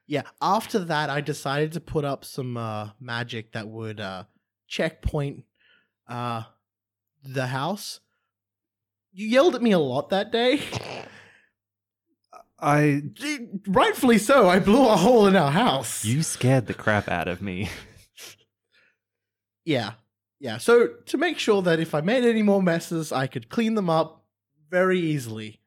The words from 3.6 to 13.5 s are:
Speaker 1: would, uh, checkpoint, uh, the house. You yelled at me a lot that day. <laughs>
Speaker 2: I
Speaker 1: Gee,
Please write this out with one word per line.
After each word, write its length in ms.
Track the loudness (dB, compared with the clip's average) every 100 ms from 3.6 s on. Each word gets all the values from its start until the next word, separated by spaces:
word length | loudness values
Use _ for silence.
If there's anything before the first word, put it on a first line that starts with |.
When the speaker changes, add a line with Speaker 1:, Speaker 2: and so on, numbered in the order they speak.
| -12
Speaker 1:
would, 320 | -12 -12 -10
uh, 240 | -10 -10 -14 _ _ _ -12
checkpoint, 760 | -4 -4 -4 -6 -4 -6 -8 -20 _ _ _ _ _ -14
uh, 340 | -8 -6 -6 -10 _ _ _ _ _ _ _
the 240 | -12 -6 -4
house. 540 | -4 -4 -6 -10 -18 _ _ _ _ _ _ _ _ _ _ _
You 140 | -10 0
yelled 260 | 4 4
at 80 | 4
me 80 | 2
a 60 | 2
lot 320 | 2 -2 -2
that 220 | -2 -2
day. 280 | 0 0 0
<laughs> 60 | -2 -8 -10 -14 -16 -20 -20 _ _ _ _ _ _ _ _ _ _ -20 _ -6
Speaker 2:
I 440 | 0 4 4 0 -4
Speaker 1:
Gee, 340 | -10 -8 -8 -8